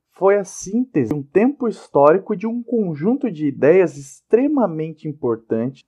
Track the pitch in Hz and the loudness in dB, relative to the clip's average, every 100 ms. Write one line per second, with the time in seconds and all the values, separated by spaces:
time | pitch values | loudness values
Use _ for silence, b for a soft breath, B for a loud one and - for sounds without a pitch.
0 | _ - 190 202 190 - 180 226 254 156 | _ -2 0 2 -2 -12 -6 -6 -2 -2
1 | 113 147 143 190 247 285 233 175 - 143 | -2 -4 -2 0 0 0 -6 -6 -2 4
2 | 147 185 190 196 220 240 233 240 185 143 | 4 4 0 -6 -6 -8 -4 -2 -2 -2
3 | 190 269 233 151 147 117 135 185 175 139 | -2 -2 -4 -4 -4 2 4 4 4 -2
4 | 139 - _ 226 294 285 196 156 160 160 | -18 -20 _ 2 2 0 -2 -4 -10 -10
5 | 156 143 123 113 - 113 123 135 | -12 -6 -4 -4 -4 -4 -4 -8